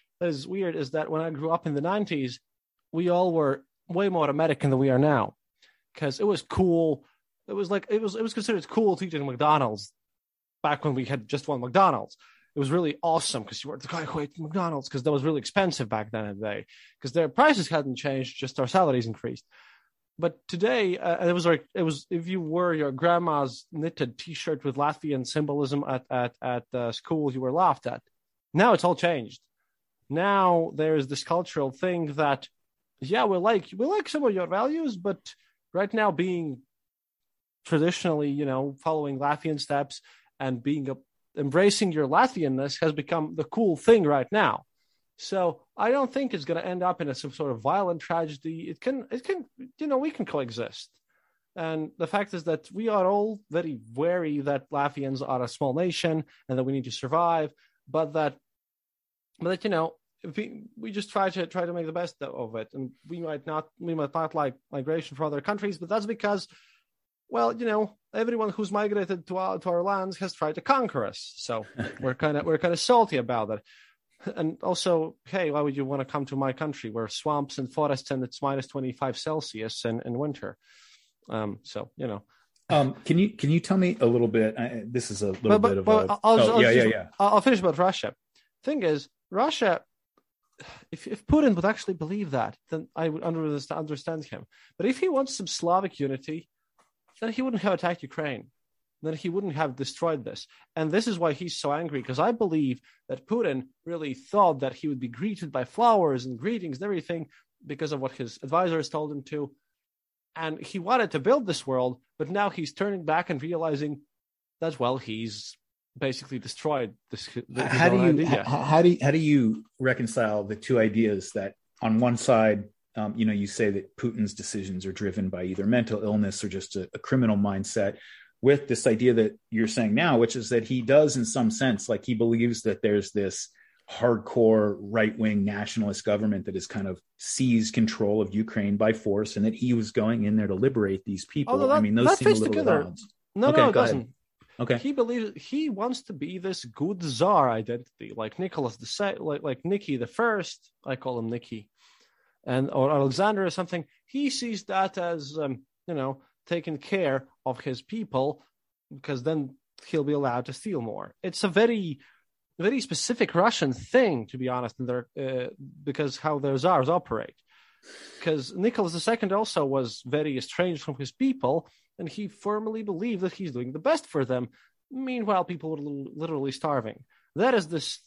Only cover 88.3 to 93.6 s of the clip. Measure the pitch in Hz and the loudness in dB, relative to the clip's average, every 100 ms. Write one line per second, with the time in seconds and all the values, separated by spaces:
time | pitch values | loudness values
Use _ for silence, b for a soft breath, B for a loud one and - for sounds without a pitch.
88.3 | _ _ _ - 302 180 151 - _ _ | _ _ _ -4 -2 0 0 -4 _ _
89.3 | 185 277 302 214 170 - _ _ _ _ | -2 -2 2 0 0 -4 _ _ _ _
90.3 | _ _ _ B B B - - 208 - | _ _ _ B B B -14 -10 -12 2
91.3 | 294 294 185 185 214 - 175 156 202 185 | 4 6 4 2 0 -4 -6 -4 -6 -2
92.3 | 135 107 - _ 160 - - 165 156 165 | -2 -2 -6 _ -8 -8 -4 -4 -2 -4
93.3 | 165 156 147 | -4 -2 -4